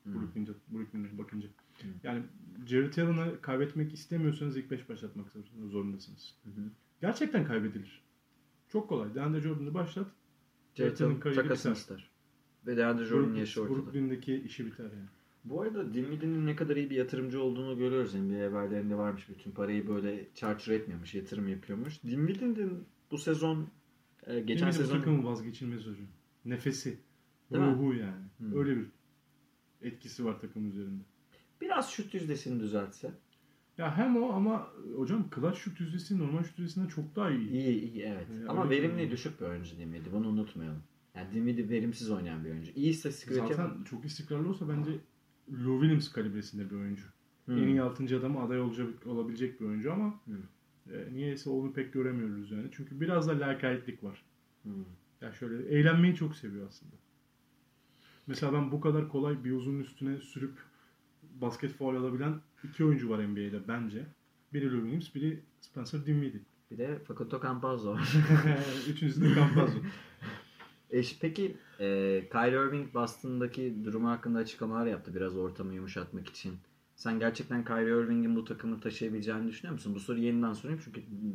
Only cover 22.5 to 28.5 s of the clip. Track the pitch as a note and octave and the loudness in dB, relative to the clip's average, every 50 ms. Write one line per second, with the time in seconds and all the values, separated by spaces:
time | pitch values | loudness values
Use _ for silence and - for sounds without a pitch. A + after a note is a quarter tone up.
22.5 | A3 G#3+ G3+ F#3 F3+ F3 - - _ _ _ - D3 D3 - E3+ D#3 D#3 D#3+ D#3+ | 0 0 0 -2 -4 -6 -10 -14 _ _ _ -8 -6 -4 0 0 0 2 2 0
23.5 | D#3+ D#3 D#3 - - - _ _ _ _ _ _ _ _ - - B2 A#2 G#2+ A2+ | 0 0 -2 -4 -8 -16 _ _ _ _ _ _ _ _ -8 -4 -4 -2 0 0
24.5 | A#2 E3+ F3 F3+ E3 D#3 C3+ B2+ C#3+ - - D#3 D3+ C#3 B2 A#2+ A#2+ G#2+ A2 A#2 | 2 4 4 4 4 4 2 4 2 2 4 4 4 4 4 2 -2 -2 -4 -8
25.5 | A#2 - B2+ A#2+ A#2+ A2+ G#2+ G#2+ G#2 G2 G2+ G2 - - _ _ _ _ - A#2 | -8 -8 -6 -6 -6 -6 -8 -10 -10 -12 -12 -16 -18 -20 _ _ _ _ -8 -6
26.5 | B2 B2 - C#3+ B2+ - - C3 - - - _ _ _ _ _ _ _ _ - | -4 -2 0 -2 -2 -2 -4 -6 -8 -8 -12 _ _ _ _ _ _ _ _ -2
27.5 | B2+ C3 C#3 C#3 C3 B2+ C#3 C3+ B2 A#2 G#2+ F#2+ F#2+ F#2 F#2+ G2 - - A2+ G#2+ | 2 4 6 6 6 6 4 2 2 2 -2 -4 -6 -8 -12 -14 -14 -10 -6 -2